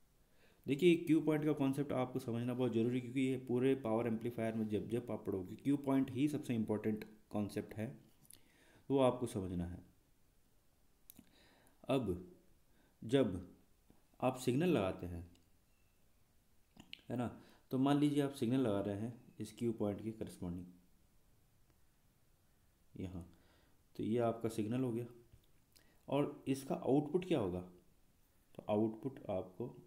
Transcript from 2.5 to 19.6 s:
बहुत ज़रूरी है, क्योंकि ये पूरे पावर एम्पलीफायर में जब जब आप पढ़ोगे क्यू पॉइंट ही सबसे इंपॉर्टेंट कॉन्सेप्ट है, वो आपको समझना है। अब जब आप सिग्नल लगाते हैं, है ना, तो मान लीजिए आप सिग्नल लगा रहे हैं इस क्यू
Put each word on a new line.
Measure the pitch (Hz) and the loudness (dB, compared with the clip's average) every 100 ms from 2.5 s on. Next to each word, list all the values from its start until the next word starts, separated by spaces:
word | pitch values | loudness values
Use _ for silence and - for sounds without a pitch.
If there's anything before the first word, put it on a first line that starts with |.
बहुत | 127 127 | 0 2
ज़रूरी | 110 117 127 | 2 2 0
है, | |
क्योंकि | 120 131 | -2 0
ये | 131 131 | 0 0
पूरे | - 123 131 135 | 0 2 4 2
पावर | 110 113 117 | 2 2 2
एम्पलीफायर | 110 120 117 113 | 0 -2 -2 -2
में | 113 107 | 0 0
जब | 104 90 | -2 0
जब | 117 - | -4 -2
आप | 107 - | -6 -4
पढ़ोगे | 98 92 - | -4 -4 -4
क्यू | 139 143 | 0 0
पॉइंट | 135 135 135 | 2 2 2
ही | 113 147 | 0 0
सबसे | 143 - 117 | 0 -2 0
इंपॉर्टेंट | 110 107 110 107 - - - | 0 0 0 -2 -6 -18 -8
कॉन्सेप्ट | 107 101 104 - | -4 -4 -4 -8
है, | - 113 143 - _ - - _ _ - - - | -6 -8 -10 -20 _ -20 -20 _ _ -20 -12 0
वो | 139 | 4
आपको | 127 127 120 | 4 4 -2
समझना | 104 92 90 87 | -4 -4 -4 -4
है। | 87 - _ _ _ _ _ _ _ _ _ _ _ - - - - - - - _ - | -8 -16 _ _ _ _ _ _ _ _ _ _ _ -20 -20 -20 -20 -20 -20 -20 _ -2
अब | 135 101 87 - - _ - _ _ _ - | 0 0 -4 -8 -20 _ -20 _ _ _ -14
जब | 113 135 113 92 90 - _ _ _ - _ - | 2 2 4 0 -8 -18 _ _ _ -20 _ -2
आप | 127 127 | -2 0
सिग्नल | - 127 180 | 0 2 4
लगाते | 139 95 90 90 | 2 2 -2 -6
हैं, | 87 87 - _ _ _ _ _ _ _ _ _ _ _ _ _ - - - - | -8 -10 -18 _ _ _ _ _ _ _ _ _ _ _ _ _ -20 -20 -16 -6
है | 123 | -4
ना, | 113 - - - - | -4 -6 -18 -20 -4
तो | 131 | 2
मान | 139 143 | 4 6
लीजिए | 147 143 | 4 4
आप | 139 | 0
सिग्नल | - 117 131 | 0 0 2
लगा | 120 101 | 2 0
रहे | 98 101 | 0 -2
हैं | 117 - - - | -6 -8 -16 -14
इस | 107 | -12
क्यू | - | -4